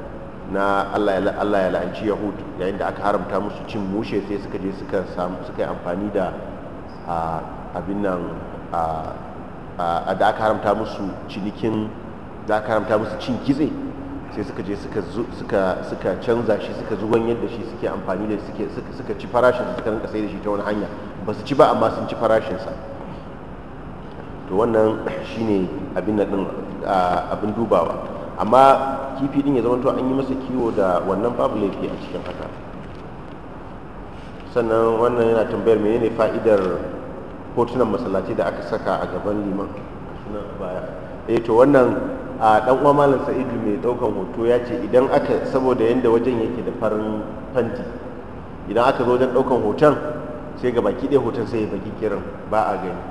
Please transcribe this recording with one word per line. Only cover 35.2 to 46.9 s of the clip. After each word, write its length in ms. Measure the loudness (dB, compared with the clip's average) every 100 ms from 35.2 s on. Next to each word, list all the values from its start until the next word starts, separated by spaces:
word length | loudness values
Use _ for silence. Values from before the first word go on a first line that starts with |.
| 4
yana 160 | 4 2
tambayar 320 | 2 4 6
menene 320 | 6 2 2
fa'idar 480 | 2 2 4 6 6 4 0 -4 -8 -10 -12 -12 -12 -6 0
hotunan 320 | 0 2 2
masallatai 480 | 2 0 -2 -2 0
da 160 | 0
aka 100 | -2 -4
saka 320 | -4 0 0
a 60 | -2
gaban 400 | -4 -2 -2 -2
liman? 200 | -4 -4 -8 -12 -12 -12 -12 -10
Suna 120 | -10
a 100 | -8 -8
baya. 220 | -6 -6 -8 -10 -12 -12 -2
Eh, 80 | 0
to, 160 | 4 8
wannan, 400 | 10 10 6 4 -2 -6 -8 2
a, 200 | 6 6
ɗan 240 | 6 4
uwa 80 | 6
Malam 260 | 6 6 4
Sa'idu 320 | 2 -2 -2 -2
mai 160 | -2 0
ɗaukan 320 | 0 0 0
hoto 320 | -2 -4 0
ya 160 | 4 4 2
ce 80 | -4
idan 240 | 4 6 6
aka, 380 | 4 4 0 2
saboda 360 | 2 4 4 4
yanda 220 | 4 6
wajen 240 | 4 4 2
yake 220 | 0 -2 -4
da 40 | 0
farin 400 | 0